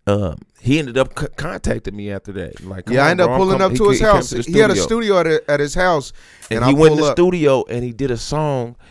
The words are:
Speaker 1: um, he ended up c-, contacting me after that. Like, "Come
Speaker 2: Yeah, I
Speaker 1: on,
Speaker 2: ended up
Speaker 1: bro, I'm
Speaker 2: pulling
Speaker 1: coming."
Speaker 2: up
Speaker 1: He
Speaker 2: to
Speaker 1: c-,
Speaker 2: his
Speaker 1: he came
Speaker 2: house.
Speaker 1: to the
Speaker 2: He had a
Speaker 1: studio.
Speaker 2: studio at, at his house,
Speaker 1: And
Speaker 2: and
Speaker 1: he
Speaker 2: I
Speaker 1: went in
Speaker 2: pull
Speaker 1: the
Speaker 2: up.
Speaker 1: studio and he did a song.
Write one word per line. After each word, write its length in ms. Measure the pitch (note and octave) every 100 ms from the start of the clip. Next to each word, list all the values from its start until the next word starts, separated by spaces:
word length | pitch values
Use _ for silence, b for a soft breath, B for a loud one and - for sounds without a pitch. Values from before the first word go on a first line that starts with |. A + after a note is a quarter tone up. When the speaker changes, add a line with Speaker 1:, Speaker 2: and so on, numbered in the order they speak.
| -
Speaker 1:
um, 300 | G2+ F#2+ - - _
he 180 | A#2 D3+
ended 180 | C3+ B2
up 180 | C3+ -
c-, 80 | D3 -
contacting 580 | - F#3+ - A2+ -
me 160 | G#2 G2+
after 220 | G2 -
that. 320 | F#2+ E2+ -
Like, 220 | F#2 F#2+ G2
"Come 80 |
Speaker 2:
Yeah, 80 | B2+
I 20 | D3
Speaker 1:
on, 40 |
Speaker 2:
ended 120 | F3+
up 40 | F3
Speaker 1:
bro, 60 |
I'm 40 | D3+
Speaker 2:
pulling 180 | F#3+ F#3+
Speaker 1:
coming." 60 | F#3+
Speaker 2:
up 60 |
Speaker 1:
He 60 | -
Speaker 2:
to 60 |
Speaker 1:
c-, 60 | G3+
Speaker 2:
his 80 | G3
Speaker 1:
he 40 |
came 100 | A3
Speaker 2:
house. 140 | F#3+ -
Speaker 1:
to 40 | B2
the 60 | A#2+
Speaker 2:
He 60 | F#3
had 120 | G#3+
a 40 | F#3+
Speaker 1:
studio. 100 | - A3+ A3 F#3+
Speaker 2:
studio 140 | D#3+ D#3
at, 120 | -
at 120 | C#3+
his 140 | C#3+
house, 380 | D#3 F#3 D#3 - - B B B
Speaker 1:
And 60 | A2+
Speaker 2:
and 60 |
Speaker 1:
he 120 | B2 C#3
Speaker 2:
I 40 |
Speaker 1:
went 120 | D#3
in 60 | D3+
Speaker 2:
pull 60 | D3
Speaker 1:
the 40 |
Speaker 2:
up. 40 | C3
Speaker 1:
studio 480 | F3+ F3+ D3 C3 -
and 160 | A#2+
he 80 | B2
did 180 | A2+ C3+
a 60 | A#2
song. 600 | - D3 D3+ C3+ A#2 A#2+ b